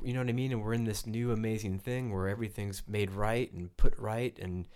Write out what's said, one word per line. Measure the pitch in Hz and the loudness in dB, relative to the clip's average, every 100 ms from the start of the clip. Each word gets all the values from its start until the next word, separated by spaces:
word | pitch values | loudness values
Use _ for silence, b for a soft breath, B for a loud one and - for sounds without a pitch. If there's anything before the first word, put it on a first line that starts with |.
you | 123 | -4
know | 127 | -2
what | 123 | -2
I | |
mean? | 120 131 | 0 0
And | 117 | -2
we're | 107 117 | 0 0
in | 113 | 0
this | 101 113 | -4 -4
new | 113 120 | -2 0
amazing | 110 110 110 104 95 | 0 0 -2 -2 -4
thing | 123 127 127 | -4 -4 -2
where | 95 95 | -2 -2
everything's | 104 110 - 101 95 - | -2 -6 -6 -6 -6 -4
made | 104 101 | -2 -2
right | 98 104 117 - | 0 0 0 -2
and | - 87 - | -6 -8 8
put | 104 - | 8 8
right | 107 113 123 - | 0 -2 -4 -4
and | 92 90 87 | -6 -6 -8